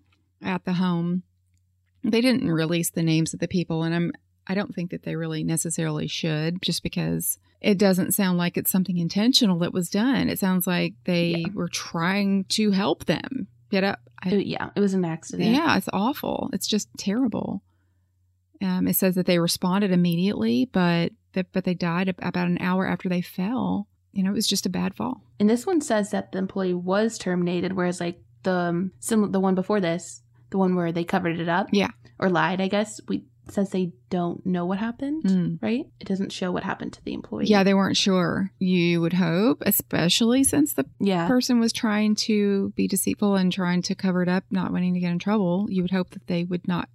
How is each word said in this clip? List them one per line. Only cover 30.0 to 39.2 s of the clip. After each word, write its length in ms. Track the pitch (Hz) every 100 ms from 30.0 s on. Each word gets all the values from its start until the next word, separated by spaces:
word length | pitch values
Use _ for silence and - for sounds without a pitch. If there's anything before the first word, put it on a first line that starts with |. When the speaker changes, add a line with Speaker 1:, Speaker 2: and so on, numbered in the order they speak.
| - - _ _ -
Speaker 2:
the 80 | 196
one 160 | 185
where 160 | 180 170
they 140 | 170
covered 340 | 170 190 180 170
it 100 | 170
up 200 | 175 -
Speaker 1:
Yeah. 180 | 202 185 - - -
Speaker 2:
or 120 | 190
lied, 300 | 170 160 185
I 80 | 190
guess, 320 | 202 220 - -
we, 160 | 202 - _ -
says 200 | - 196
they 220 | 185 175 - -
don't 340 | 180 170 -
know 220 | 185 180 175
what 120 | 190
happened, 440 | 226 233 277 311
Speaker 1:
Mm. 380 | 196 185 170 165
Speaker 2:
right? 240 | 214 240 339 -
It 60 | -
doesn't 240 | 196 190
show 180 | - 180
what 120 | 180
happened 280 | 190 - -
to 100 | -
the 100 | -
employee. 320 | - - 220 214
Speaker 1:
Yeah, 160 | 208
they 100 | 190
weren't 220 | 196 190 190
sure. 560 | 202 185 170 - 190 -
You 420 | 185 180 170 170
would 140 | 170
hope, 480 | 180